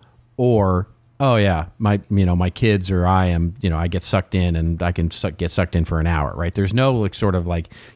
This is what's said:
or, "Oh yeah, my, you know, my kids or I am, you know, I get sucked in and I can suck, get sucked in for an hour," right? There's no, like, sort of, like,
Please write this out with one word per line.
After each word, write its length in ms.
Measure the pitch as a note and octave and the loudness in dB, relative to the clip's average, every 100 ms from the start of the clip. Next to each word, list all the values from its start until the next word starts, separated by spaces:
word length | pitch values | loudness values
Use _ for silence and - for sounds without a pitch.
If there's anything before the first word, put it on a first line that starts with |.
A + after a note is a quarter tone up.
| _ _ _ - | _ _ _ -2
or, 500 | B2 A2 F#2+ F2+ F#2+ _ _ - | 2 4 2 0 -2 _ _ -2
"Oh 180 | C#3 A#2 | 0 2
yeah, 300 | G2+ E2+ E2+ - | 2 0 -4 -2
my, 220 | G#2+ G#2 - | 0 0 0
you 160 | G2+ | 2
know, 120 | F2+ F2 | 2 2
my 140 | F2+ | 0
kids 380 | - A2+ G2+ F#2 | 0 0 2 0
or 160 | F#2 | 0
I 220 | F2+ F#2+ F#2 | 2 4 2
am, 300 | E2+ E2+ G#2 | 0 -2 -2
you 80 | F#2+ | -2
know, 80 | D#2+ | -2
I 100 | E2+ | -2
get 160 | F2+ | -4
sucked 320 | - G2 - F#2 | -2 -2 0 0
in 180 | F2 | 0
and 260 | E2 E2 E2 | 0 -2 -2
I 120 | F2 | -2
can 180 | F2 E2+ | -2 -2
suck, 280 | - F#2 D#2+ | -4 -6 -4
get 120 | E2+ | -4
sucked 240 | - F2+ | -2 -2
in 100 | F2 | -2
for 140 | D#2+ E2 | -2 0
an 80 | D#2+ | 0
hour," 260 | D#2+ D2 - | 0 -2 -4
right? 180 | E2+ | -4
There's 180 | G2+ F#2+ | -2 -2
no, 220 | A#2+ C3+ | 0 0
like, 200 | B2 G2+ | 0 -2
sort 200 | - G#2 | -2 -2
of, 140 | F#2 F2 | 0 -2
like, 200 | E2+ - - - | -4 -6 -14 -20